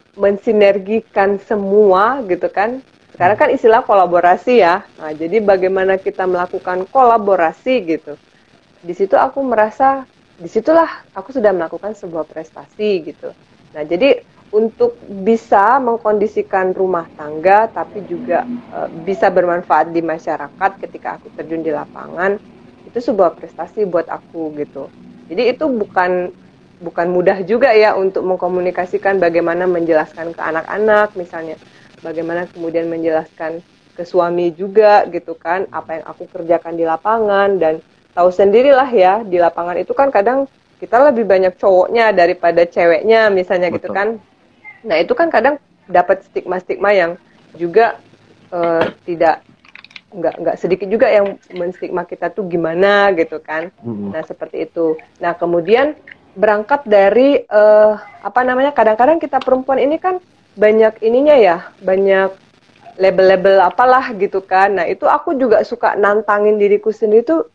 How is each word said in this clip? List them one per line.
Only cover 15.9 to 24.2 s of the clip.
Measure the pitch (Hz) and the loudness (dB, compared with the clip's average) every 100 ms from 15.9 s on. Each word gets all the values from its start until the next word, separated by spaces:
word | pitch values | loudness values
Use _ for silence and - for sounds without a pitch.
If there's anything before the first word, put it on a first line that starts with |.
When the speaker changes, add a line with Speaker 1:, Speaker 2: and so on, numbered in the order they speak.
| 226 214 214 214 214 202 185 185 | -4 -2 -2 -2 -4 -4 -4 -2
Speaker 1:
rumah | 185 185 175 165 | -2 -2 -4 -6
tangga, | - 151 156 165 202 226 | -14 -12 -4 2 2 2
tapi | - - 208 170 | -4 -12 -12 -12
juga, | 170 - 170 - - - | -10 -4 -4 -4 -10 -12
eh, | - - 165 | -10 -10 -10
bisa | 165 190 202 | -8 -2 0
bermanfaat | 185 175 175 180 160 160 | 0 0 -2 0 0 0
di | 165 | -2
masyarakat | 165 160 175 151 147 - 196 196 | -4 -6 -6 -8 -10 -6 -6 -6
ketika | - - - - | -16 -14 -12 -12
aku | - - | -14 -16
terjun | 151 165 | -10 -8
di | 160 | -6
lapangan, | 147 143 135 139 156 190 202 - - - - - | -6 -8 -16 -16 -6 -4 -4 -8 -20 -20 -20 -12
itu | - | -10
sebuah | 277 208 175 - | -4 0 0 -2
prestasi | 170 - 170 - | -16 -14 -12 -6
buat | 202 170 165 | -4 -4 -4
aku | 151 | -10